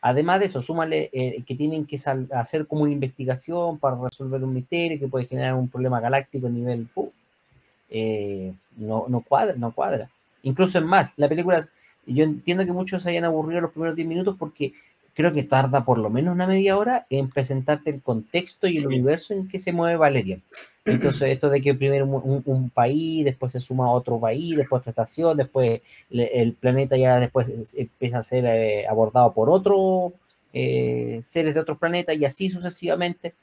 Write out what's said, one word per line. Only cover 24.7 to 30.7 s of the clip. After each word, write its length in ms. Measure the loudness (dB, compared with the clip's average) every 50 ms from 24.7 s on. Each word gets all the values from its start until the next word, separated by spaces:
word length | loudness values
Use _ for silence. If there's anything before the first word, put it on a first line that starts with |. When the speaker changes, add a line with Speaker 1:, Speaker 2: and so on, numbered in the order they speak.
| 0 -2
Speaker 1:
otra 120 | -2 -4
estación, 440 | -4 -4 -4 -4 -2 0 2 2 2
después 460 | 2 0 0 _ 0 2 2 0 -2 _ _ -20 -20 _ _
le, 320 | -2 -2 0 0 2 2
el 120 | 2 2 0
planeta 420 | _ 0 2 2 2 2 2 2
ya 240 | 4 4 6 6 4
después 300 | 4 2 _ 0 -2 -2
es, 260 | -4 -10 -10 -10 -8
empieza 440 | -8 -8 -8 _ _ -6 -4 -2 -4
a 40 | -4
ser, 220 | -2 -2 0 2
eh, 420 | 2 2 2 2 2 0 -2 -2
abordado 460 | -2 2 2 2 4 6 6 6 6 6
por 160 | 4 4 4
otro, 640 | 4 4 4 4 4 4 4 4 2 2 0 -4 -6 _ _ _ _ _ _ _ -6
eh, 680 | -4 -2 0